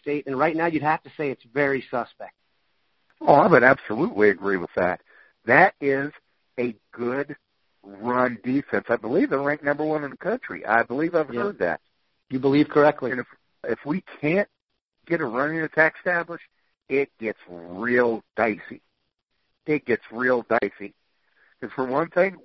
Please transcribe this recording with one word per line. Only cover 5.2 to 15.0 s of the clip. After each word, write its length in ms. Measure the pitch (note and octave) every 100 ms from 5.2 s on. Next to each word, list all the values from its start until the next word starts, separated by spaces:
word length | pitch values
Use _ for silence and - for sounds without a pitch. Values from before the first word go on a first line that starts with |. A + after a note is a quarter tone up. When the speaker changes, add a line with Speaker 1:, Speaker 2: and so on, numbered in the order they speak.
| _ _ A2
Speaker 2:
That 280 | C3+ F#3+ -
is 300 | C#3+ C3+ C#3+ - _ _ _ -
a 160 | A#2+ G#2+ _
good 440 | - A#2+ C3 C#3+ - _ _ _ _
run 540 | G2+ G2 A#2 B2 B2+ A#2
defense. 400 | B2 C3+ - G#2 -
I 60 | A#2+
believe 340 | A2 D3+ C#4
they're 100 | C#3
ranked 240 | C#3+ D3+
number 200 | C#3+ D3
one 200 | D#3 D3+
in 60 | C#3+
the 60 | B2+
country. 500 | E3+ B3 - F2 -
I 160 | A2+
believe 320 | A2+ B2+ E3
I've 180 | E3+ C#3+
Speaker 1:
Yeah. 100 | A#2+
Speaker 2:
heard 180 | G2+ G#2
that. 200 | F2+ D#2 _ _ _ _ _
Speaker 1:
You 100 | C3
believe 300 | C3+ C#3+ D3
correctly. 440 | D3+ D3 D3 B2+
Speaker 2:
And 80 | B2
if, 60 | B2 - _ _
if 140 | C3+ A2+ C#3+
we 180 | F3 - -
can't 280 | D3 F#3 G3+ _ _ _ _ _